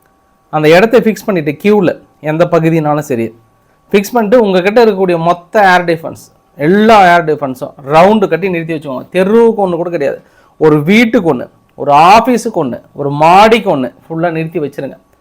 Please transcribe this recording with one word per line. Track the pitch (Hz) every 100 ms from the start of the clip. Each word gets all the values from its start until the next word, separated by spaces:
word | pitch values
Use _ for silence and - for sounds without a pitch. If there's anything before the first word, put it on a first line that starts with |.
| _ _ _ _ _
அந்த | 156 151
இடத்த | 170 226 233
ஃபிக்ஸ் | 220 190 -
பண்ணிவிட்டு | 185 151 143
கியூவில் | 202 208 160 - _ _
எந்த | 147 156 165
பகுதினாலும் | 170 160 160 151 147 147
சரி | 120 113 - _ _ _ _ _
ஃபிக்ஸ் | 202 202
பண்ணிட்டு | 240 208 247
உங்ககிட்ட | 208 185 180 220
இருக்கக்கூடிய | 226 190 185 170
மொத்த | 170 175 - 220
ஏர் | 196 180
டிஃபென்ஸ், | 170 165 156 - - _ _ -
எல்லா | 147 202 220 220 180
ஏர் | 175
டிஃபென்ஸும் | 160 151 139 127 - - 139
ரவுண்டு | 156 185 220 185
கட்டி | 165 196
நிறுத்தி | 170 160
வச்சுக்கோங்க, | 160 147 127 135
தெருவுக்கு | 180 190 226 233 208 190
ஒண்ணு |
கூட | 165 180
கிடையாது, | 170 135 - _ _ _ -
ஒரு | 156 151
வீட்டுக்கு | 147 208 240 240 165
ஒண்ணு, | 127 - _ _
ஒரு | - 135
ஆஃபீஸுக்கு | 165 170 220 226 240 233 190
ஒண்ணு, | 135 113 _
ஒரு | 147 139
மாடிக்கு | 147 160 185 220 226 190 147
ஒண்ணு, | 127 -
ஃபுல்லா | - 165 175
நிறுத்தி | 160 160 165
வச்சிருங்க. | 143 - 135 - _ _